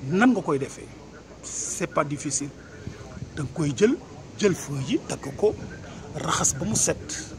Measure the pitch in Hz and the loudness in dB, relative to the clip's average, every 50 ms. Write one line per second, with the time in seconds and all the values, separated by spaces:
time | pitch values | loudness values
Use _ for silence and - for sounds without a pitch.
0 | 139 131 151 185 226 262 247 196 165 - 156 135 135 123 - - - - - - | -2 2 4 8 8 8 8 6 4 2 2 2 0 -2 -6 -12 -14 -14 -14 -16
1 | - - - - - - - - - - - - - - - - 175 165 - - | -16 -16 -16 -18 -16 -16 -16 -14 -12 -10 -8 -6 -4 -4 -2 -2 -4 0 2 2
2 | 156 143 147 139 - 151 139 - 143 143 - - - - - - - - - - | 2 2 0 -4 -2 -2 -2 -2 -2 -4 -8 -12 -16 -16 -16 -12 -12 -10 -10 -10
3 | - - - - - - - - 151 - - - 160 143 139 - 202 220 277 - | -12 -12 -10 -10 -10 -10 -6 -6 -6 -4 -2 0 0 0 4 6 6 6 6 4
4 | - - - - - - - - - 202 175 - - - 143 139 131 131 233 330 | 0 -10 -14 -14 -14 -14 -6 4 4 4 4 4 0 -4 -4 -4 -2 0 0 0
5 | - - - - - 139 139 - - 214 - - - - - - - - - - | 0 0 -6 -6 -6 -8 -4 4 4 4 4 2 -6 -10 -10 -10 -12 -12 -12 -12
6 | - - - 151 - - - - 185 - - - - 196 220 - - - 165 - | -12 -10 -8 -4 -2 0 2 2 4 2 2 2 0 0 2 2 4 4 2 0
7 | - - - - - - - | -2 -8 -8 -8 -8 -10 -10